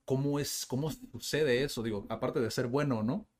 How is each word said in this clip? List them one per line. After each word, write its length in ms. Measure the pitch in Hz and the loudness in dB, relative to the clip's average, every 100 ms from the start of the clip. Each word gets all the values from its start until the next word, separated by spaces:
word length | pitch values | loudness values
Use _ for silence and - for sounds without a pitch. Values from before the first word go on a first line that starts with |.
cómo 340 | - 131 143 143 | -2 0 2 0
es, 280 | 139 - - | -2 -4 -4
cómo 240 | 127 156 | -2 -2
sucede 720 | - - 113 - 143 151 123 | -6 -12 -12 -2 2 4 4
eso, 180 | 139 - | 2 0
digo, 240 | 113 104 - | -2 -2 -4
aparte 300 | 113 127 147 | -4 -2 0
de 100 | 110 | 0
ser 160 | 113 123 | 0 0
bueno, 360 | 135 147 117 | 2 2 2
¿no? 240 | 107 180 - - | 2 0 -4 -6